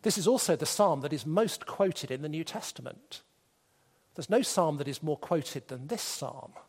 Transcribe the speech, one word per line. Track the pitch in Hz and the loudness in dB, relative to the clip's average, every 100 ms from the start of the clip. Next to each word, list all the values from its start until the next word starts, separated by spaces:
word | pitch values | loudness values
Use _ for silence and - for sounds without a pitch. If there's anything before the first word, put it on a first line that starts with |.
This | 220 202 | 0 2
is | 185 | 4
also | 254 - | 4 4
the | 156 147 | 2 2
psalm | - 202 143 | 4 4 4
that | 143 | -2
is | 151 123 | -4 0
most | 175 226 - - | 2 2 0 -8
quoted | - 196 - - | 2 2 2 -4
in | 131 | -6
the | 151 | -4
New | 156 | -6
Testament. | 160 214 - - 123 - _ - _ _ _ _ _ _ _ _ _ | -6 -6 -8 -10 -12 -14 _ -18 _ _ _ _ _ _ _ _ _
There's | - 147 | -12 2
no | 214 | 4
psalm | 254 - 165 147 | 4 2 2 0
that | 143 | -4
is | 135 | -4
more | 156 151 | -2 -4
quoted | - 170 139 135 - | 0 0 0 -8 -10
than | 127 139 | -12 -6
this | 226 | -6
psalm | - - 135 135 - - | -4 -6 -8 -8 -16 -18